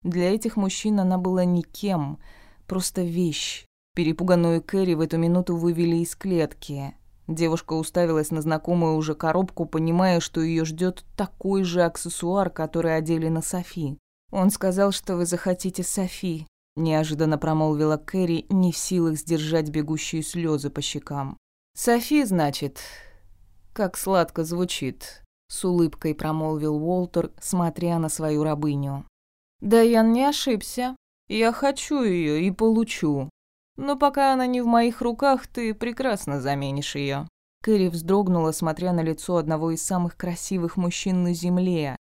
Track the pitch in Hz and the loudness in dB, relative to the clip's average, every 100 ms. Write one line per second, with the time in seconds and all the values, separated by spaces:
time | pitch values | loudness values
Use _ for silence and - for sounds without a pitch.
0 | 170 175 180 220 226 220 190 - 214 208 | -2 0 2 0 0 -2 -2 -2 0 2
1 | 185 185 180 185 180 175 160 - 202 175 | 2 0 0 2 2 2 -2 -6 -2 -2
2 | 143 147 - - - - - 190 185 - | -4 -8 -16 -20 -20 -20 -6 -4 -4 -4
3 | 175 170 175 147 - - - _ _ - | -2 0 0 -2 -6 -8 -16 _ _ -2
4 | 160 160 185 175 170 165 - 196 185 160 | 0 0 4 4 6 2 0 0 2 2
5 | 160 165 170 180 180 170 170 165 170 170 | 0 2 2 2 2 0 0 2 2 2
6 | 170 - 190 175 151 - - 143 139 - | 0 -6 -2 0 0 -4 -10 -10 -10 -14
7 | - - - 160 165 165 - 160 160 180 | -20 -16 -8 0 0 0 -2 -4 -2 0
8 | 175 156 151 160 151 156 165 175 160 156 | 2 2 0 -2 0 -2 0 2 2 2
9 | 156 151 160 170 190 - 165 160 160 170 | -2 -2 0 0 0 -4 -4 -2 0 2
10 | 185 170 - 165 160 165 160 160 185 180 | 4 2 0 -2 0 0 -2 -2 -4 -4
11 | - - 196 - 196 196 185 175 170 - | -14 -8 -8 -4 -2 0 0 2 2 0
12 | 170 - 170 196 180 - 156 165 165 160 | -8 -4 -2 0 0 -2 -4 0 2 0
13 | 160 165 160 165 - 180 175 - 147 147 | 2 0 2 0 -2 -6 -6 -6 -6 -8
14 | _ _ _ 196 185 - 190 185 202 190 | _ _ _ 2 2 4 0 2 2 0
15 | - 175 175 175 190 180 185 180 175 - | -4 -2 -2 -2 -2 -2 -4 -4 -4 -4
16 | 185 - 185 160 156 _ _ - 160 156 | -4 -4 -6 -6 -10 _ _ -2 0 2
17 | 156 151 156 151 160 156 156 151 156 151 | 0 0 0 2 2 2 2 2 2 0
18 | - 190 180 165 - 190 180 - - 185 | -2 -2 0 0 0 2 4 2 -2 0
19 | 165 156 - 160 156 160 151 156 147 156 | 2 0 -2 -2 2 0 0 -2 -2 -4
20 | - 160 156 175 165 151 143 - 143 147 | -4 -6 -4 -4 0 0 -2 -6 -6 -8
21 | - 143 135 - _ _ _ - 247 233 | -8 -8 -8 -10 _ _ _ -2 2 2
22 | 233 294 254 180 147 139 139 - - - | 4 2 4 2 2 -2 -8 -8 -18 -18
23 | - - - - - - - - 190 - | -20 -20 -20 -20 -20 -20 -14 -4 -4 -2
24 | 196 190 165 - 160 170 180 - 131 - | 2 2 2 -2 -4 -2 -2 -2 -6 -8
25 | - - - _ _ - 185 175 165 - | -16 -20 -20 _ _ -4 0 2 2 0
26 | 160 156 156 156 156 156 151 151 160 180 | -4 -2 -2 -2 -2 -2 -2 -2 0 0
27 | 180 175 170 - - 180 170 156 175 165 | 0 -2 -2 -8 -2 0 0 0 0 0
28 | 160 - 156 151 151 147 151 143 139 139 | 0 -2 0 0 0 0 -2 -2 -4 -8
29 | - _ _ _ _ _ 208 226 233 226 | -12 _ _ _ _ _ 4 6 8 6
30 | 226 233 277 294 277 214 - - 247 262 | 6 4 2 0 -2 -2 -4 -6 -6 -8
31 | _ _ _ 214 226 226 277 269 - 294 | _ _ _ 2 2 2 -2 -2 -2 0
32 | 226 175 156 151 185 185 226 220 220 - | 2 2 0 2 0 2 2 2 0 -2
33 | 156 139 135 _ _ _ _ - 277 277 | 0 0 -4 _ _ _ _ -8 -4 2
34 | 285 277 269 262 254 247 233 233 233 233 | 2 4 2 2 2 0 4 4 4 0
35 | 240 226 277 262 - - 226 214 226 240 | -4 2 2 2 0 -6 -4 -4 -6 -2
36 | 262 202 - 143 131 139 139 139 143 139 | -2 -2 -4 -4 -2 -2 -4 -4 -6 -6
37 | 139 139 160 _ _ _ - 208 185 170 | -4 -4 -8 _ _ _ 0 2 2 -2
38 | 165 196 190 175 160 156 165 156 180 175 | 0 2 4 2 2 0 -2 -2 -2 0
39 | 160 156 - 175 156 156 165 165 - 180 | 0 -4 -2 -2 0 -2 -2 -4 -2 -2
40 | 175 - 180 170 - 190 170 - 175 - | -2 -4 -8 -6 -4 -2 -2 -2 -2 -2
41 | 196 185 175 170 175 180 185 170 143 127 | -2 0 0 0 0 0 2 0 -2 -8